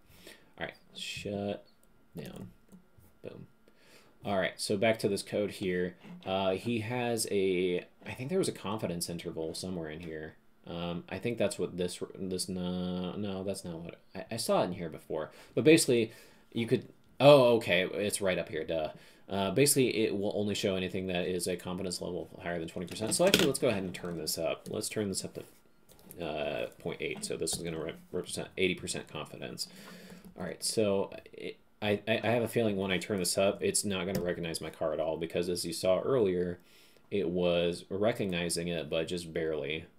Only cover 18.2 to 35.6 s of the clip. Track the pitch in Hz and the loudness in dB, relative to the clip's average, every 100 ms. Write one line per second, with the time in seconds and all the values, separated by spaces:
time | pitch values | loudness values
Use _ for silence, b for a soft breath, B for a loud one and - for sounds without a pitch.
18.2 | 98 87 82 78 78 80 76 B B B | 2 0 0 -4 -2 -2 -2 B B B
19.2 | - 95 98 92 143 143 120 - 110 101 | -6 0 2 4 4 6 4 4 0 0
20.2 | 101 98 104 101 104 92 92 95 92 87 | -2 0 -2 0 0 0 0 -2 -2 0
21.2 | 87 90 87 90 92 90 95 87 90 87 | 0 -2 -2 -4 -4 -6 -4 -6 -6 -6
22.2 | 80 - 87 87 85 87 87 92 110 107 | -8 -10 -6 -4 -4 -6 -8 -4 -2 2
23.2 | 180 190 156 131 135 101 92 82 90 85 | 6 6 4 4 2 2 -2 -6 -6 -4
24.2 | 78 - 80 71 - 98 - - 101 92 | -4 -2 -2 -2 -6 -6 -4 -2 -2 -2
25.2 | - - - - _ _ - - - 82 | -6 -8 -14 -16 _ _ -20 -20 -18 -8
26.2 | 82 78 73 65 60 - 87 - 78 - | -6 -4 -2 -2 -4 -6 -8 -4 -4 -4
27.2 | - - 82 - 85 80 78 - - 90 | -6 -4 -2 -4 -4 -6 -6 -8 -8 -6
28.2 | - - - - 92 87 87 78 - 76 | -6 -8 -8 0 0 0 -4 -8 -8 -10
29.2 | 76 - 69 - - B B B B B | -10 -10 -10 -8 -10 B B B B B
30.2 | B - 87 - - - 104 98 - - | B -10 -8 -6 -2 2 4 4 0 -6
31.2 | - - - - _ _ 104 101 - 113 | -14 -12 -12 -12 _ _ 0 2 2 0
32.2 | 107 120 110 120 113 98 98 90 - 101 | 2 2 2 2 2 2 2 0 0 0
33.2 | 87 - 98 101 98 98 107 95 87 92 | 0 4 2 2 0 0 0 -2 -2 -2
34.2 | 87 85 82 80 80 - 82 76 78 78 | -2 -2 -4 -4 -6 -4 -2 0 0 -2
35.2 | 82 90 87 87 | -2 0 0 0